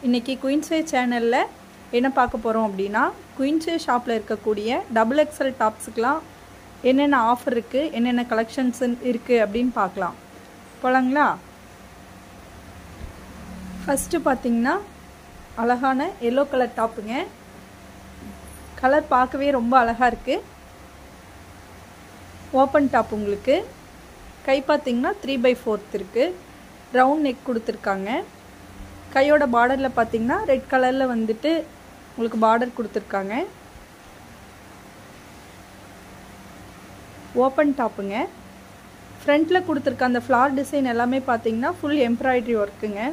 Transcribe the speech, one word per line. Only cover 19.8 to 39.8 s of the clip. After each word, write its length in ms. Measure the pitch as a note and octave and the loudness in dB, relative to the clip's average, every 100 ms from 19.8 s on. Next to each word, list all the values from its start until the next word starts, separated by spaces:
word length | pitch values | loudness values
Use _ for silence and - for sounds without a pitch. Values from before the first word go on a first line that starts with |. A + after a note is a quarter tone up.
அழகா 240 | A#3 A3+ B3 | 4 2 0
இருக்கு. 240 | A#3 - D#4+ - - - - - - - - - - - - - - - - - - - - - C4 | 0 -4 -4 -4 -20 -20 -20 -20 -20 -20 -20 -20 -20 -20 -20 -20 -20 -20 -20 -20 -20 -20 -20 -2 2
Open 280 | C4+ D4+ C#4 A3+ | 4 4 2 2
top 180 | A3 G#3+ | 0 -4
உங்களுக்கு. 380 | G#3 G3+ - D4+ A4 - - - - - - - - | -4 -2 0 0 0 -14 -20 -20 -20 -20 -20 -12 -2
கை 100 | C4+ C#4 | 0 2
பாத்தீங்கன்னா 400 | D4 D4 A#3+ D4 G4 | 0 2 -2 -2 -4
த்ரீ 120 | - C4+ B3 | -4 2 2
பை 80 | B3 | 2
ஃபோர்த் 320 | - G#3 - G3+ | 0 -4 -4 -8
இருக்கு. 240 | F#3+ A3+ D#4 F4+ - - - - - B3 | -4 0 0 -2 -16 -20 -20 -20 -2 4
round 300 | C4 D4+ D4 | 4 4 0
neck 220 | B3+ - | -2 -4
கொடுத்துருக்காங்க. 600 | A#3 A3+ A3+ - G3 F#3+ C4+ G#4+ - - - - - - - - | -4 -4 -6 -2 -2 -2 -4 -6 -14 -20 -20 -20 -18 -18 -18 -4
கையோட 300 | C4+ C#4+ D4 C#4+ | 2 6 6 6
பார்டர்ல 340 | A#3+ A#3+ C4 C4+ B3 | 4 4 4 0 0
பாத்தீங்கன்னா 380 | A3+ A#3 A3+ E4+ A4 | 0 0 0 0 2
red 200 | C4 C4 | 0 2
கலர்ல 320 | C4 B3+ C4 C4 | 2 2 2 0
வந்துட்டு 360 | A#3 A3 A3 D4 E4 D#4+ - - - - | 0 -2 0 0 0 -2 -14 -20 -20 -16
உங்களுக்கு 260 | - A#3 A3+ | -4 -4 2
border 280 | A3 A3+ B3 A#3+ | 4 4 0 -4
கொடுத்துருக்காங்க. 560 | G#3+ A3 - G3 G3 A3+ G4 - - - - - - - - - - - - - - - - - - - - - - - - - - - - - - - - - - - - - - A#3+ B3+ | -6 -6 -4 -6 -4 -6 -6 -10 -20 -20 -20 -20 -20 -20 -20 -20 -20 -20 -20 -20 -20 -20 -20 -20 -20 -20 -20 -20 -20 -20 -20 -20 -20 -20 -20 -20 -20 -20 -20 -20 -20 -20 -20 -18 -6 0 2
Open 280 | C4 D4+ C4+ | 4 2 2
டாப்புங்க. 380 | A3+ A3 G3 G#3 F#4 - - - - - - - - - | -2 -4 -6 -4 -6 -8 -20 -20 -20 -20 -20 -20 -20 -10
ஃப்ரண்ட்ல 380 | - D4 D#4+ F4+ F4+ | 2 2 4 2 2
கொடுத்துருக்க 360 | D4 | -2